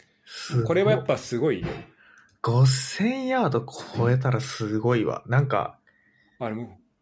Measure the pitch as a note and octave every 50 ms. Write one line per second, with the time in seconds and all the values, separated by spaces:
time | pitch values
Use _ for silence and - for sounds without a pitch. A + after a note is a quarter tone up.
0 | - _ _ _ _ - - - - - C#3 B2 A2+ B2 E3 F#3 G3+ G#3+ G#3+ A3
1 | - - C3+ A2+ - - B2 A#2 C#3 D#3 A2+ F2+ E3+ - - - - - _ _
2 | _ - - - _ _ _ - - A#2 A#2 B2 C3+ C3 C3 - - - - -
3 | G3+ A#3 C4 C4+ C4 B3+ C4 B3+ A3 D3 C3 A#2 B2 - - - - - - A#2
4 | A#2 A#2+ B2+ B2+ B2+ C3 B2+ - - - - - A2+ G#2 G#2+ A2 A2 A#2 B2 A2+
5 | G2+ B1+ A#1+ - - - A#2+ C#3 D3 B2 A2+ G2 - - - _ _ _ _ _
6 | _ _ _ _ _ _ _ - B2+ A2+ A2 A2+ A#2+ G#2 F#2 - _ _ _ _